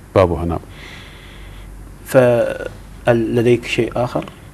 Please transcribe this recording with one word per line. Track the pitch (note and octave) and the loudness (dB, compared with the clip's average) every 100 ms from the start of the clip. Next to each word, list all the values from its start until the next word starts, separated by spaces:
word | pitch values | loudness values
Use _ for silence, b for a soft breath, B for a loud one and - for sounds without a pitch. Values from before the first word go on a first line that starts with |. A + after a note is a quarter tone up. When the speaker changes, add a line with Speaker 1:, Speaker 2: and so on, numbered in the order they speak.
| - | -2
Speaker 1:
بابها، | G#2 F2+ E2+ | 4 4 2
نعم. | E2+ F2 - b b b b b b b b b b - - - - | -2 -4 -8 b b b b b b b b b b -18 -18 -18 0
Speaker 2:
فهل | C3+ B2 A#2+ G#2+ - - - - - - | 4 4 4 0 -4 -8 -12 -18 -6 0
لديك | A#2+ A2+ A#2+ A#2 A#2+ - | 2 2 2 4 4 2
شيء | - A2+ - | -2 -2 -2
آخر؟ | A#2+ D3 - - - | -4 -4 -8 -14 -20